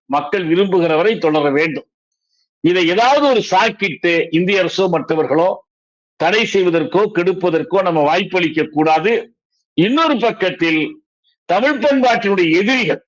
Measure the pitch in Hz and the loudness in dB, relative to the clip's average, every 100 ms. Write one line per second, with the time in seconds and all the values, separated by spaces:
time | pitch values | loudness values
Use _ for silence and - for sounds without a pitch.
0 | - 139 180 202 160 170 196 185 165 156 | -6 -4 -2 -4 0 0 2 2 2 2
1 | 202 226 160 151 143 139 160 139 - _ | 0 0 0 0 0 0 -2 -4 -12 _
2 | _ _ _ _ _ _ 160 180 165 185 | _ _ _ _ _ _ 0 2 0 2
3 | 247 285 285 233 - 185 220 - 196 135 | 2 4 2 2 0 0 0 -2 -6 -4
4 | 175 170 - 160 180 196 170 - 190 165 | -2 0 0 0 0 0 0 0 0 0
5 | 127 160 135 151 180 - - _ _ _ | -2 -2 0 0 0 -2 -10 _ _ _
6 | _ - 160 214 220 196 180 165 151 185 | _ -4 0 0 0 0 0 0 0 0
7 | 208 175 180 185 175 160 160 190 185 165 | 0 0 -2 -2 0 -2 0 -2 0 0
8 | 147 175 196 185 160 156 147 147 160 156 | 0 0 -2 -2 -2 -2 -4 -2 0 2
9 | 190 233 - _ _ _ _ - 190 294 | 0 -2 -4 _ _ _ _ -2 0 2
10 | 320 254 226 214 185 185 170 156 151 - | 0 0 -2 -2 -4 -2 -2 0 -4 -8
11 | _ _ _ _ - 180 277 269 285 269 | _ _ _ _ -4 0 0 0 0 2
12 | 247 226 196 196 165 165 202 262 175 - | 2 0 0 0 2 0 0 0 -2 -6